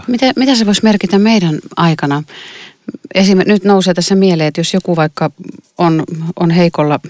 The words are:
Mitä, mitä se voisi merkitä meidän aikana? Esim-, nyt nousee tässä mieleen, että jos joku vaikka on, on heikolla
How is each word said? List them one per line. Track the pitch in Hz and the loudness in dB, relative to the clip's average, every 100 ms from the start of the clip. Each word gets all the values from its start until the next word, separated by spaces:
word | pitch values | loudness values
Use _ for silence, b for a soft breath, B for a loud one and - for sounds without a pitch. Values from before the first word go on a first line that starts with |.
| - | -4
Mitä, | 240 262 254 | 0 0 2
mitä | 262 240 | 0 2
se | 208 | 2
voisi | 196 | 2
merkitä | 220 208 190 196 | 2 2 0 2
meidän | 214 220 175 151 - - | 2 2 0 -2 -6 -2
aikana? | 165 156 143 143 151 B B B B B - - - 185 | 0 0 -2 -4 -6 B B B B B -16 -16 -6 0
Esim-, | 196 185 190 | 2 4 2
nyt | 208 | 2
nousee | 202 196 185 | 2 2 2
tässä | 175 - 196 | -2 0 2
mieleen, | 190 165 151 | 2 2 -2
että | 151 | -2
jos | 165 | -4
joku | 185 - 165 | -2 -2 0
vaikka | 156 - 156 - - - - - | -2 -2 -6 -6 -16 -18 -14 -2
on, | 175 160 - 160 160 - | 0 0 -2 -6 -8 -2
on | 170 | 0
heikolla | 170 170 - 151 147 - | 2 2 2 0 -2 -4